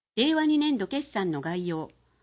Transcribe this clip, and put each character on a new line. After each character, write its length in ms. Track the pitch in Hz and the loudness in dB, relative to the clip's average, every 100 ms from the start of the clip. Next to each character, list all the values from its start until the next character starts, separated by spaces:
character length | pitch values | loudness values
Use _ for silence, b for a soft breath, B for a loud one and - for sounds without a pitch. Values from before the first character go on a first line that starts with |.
| _ - | _ 0
令 180 | 285 | 2
和 120 | 320 302 | 4 4
二 120 | 302 | 4
年 180 | 302 254 | 2 0
度 100 | 185 | -2
決 220 | 285 - | -4 -4
算 220 | 208 185 | -4 -2
の 100 | 151 | -2
概 260 | 160 180 175 | -4 -4 -4
要。 240 | 160 151 - _ _ | -4 -8 -14 _ _